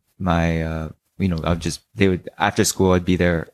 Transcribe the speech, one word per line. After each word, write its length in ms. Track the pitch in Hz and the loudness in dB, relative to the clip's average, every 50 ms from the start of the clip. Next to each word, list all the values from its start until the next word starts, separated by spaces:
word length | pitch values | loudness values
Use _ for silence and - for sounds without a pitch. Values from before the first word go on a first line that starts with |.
| _ _ _ - | _ _ _ -6
my, 440 | 95 90 85 85 82 85 82 82 | -2 0 0 0 0 0 0 -2
uh, 280 | 80 80 80 80 78 78 - _ _ _ _ - | -4 -4 -6 -8 -8 -10 -14 _ _ _ _ -2
you 100 | 98 92 | -2 -2
know, 120 | 85 80 76 | 0 0 -2
I'd 160 | 82 87 82 | -2 -2 -2
just, 220 | - 85 76 - _ _ - | -2 -6 -6 -8 _ _ -2
they 120 | - 101 95 | 0 2 2
would, 220 | 92 80 - - - - | 2 0 -4 -8 -6 -2
after 260 | 92 104 - - 98 | -2 0 2 0 0
school, 300 | - - - 95 92 90 | 0 2 2 2 4 4
I'd 100 | 90 87 | 2 2
be 140 | 92 90 85 | 2 0 2
there 320 | 87 87 85 80 - - | 2 2 0 0 -4 -8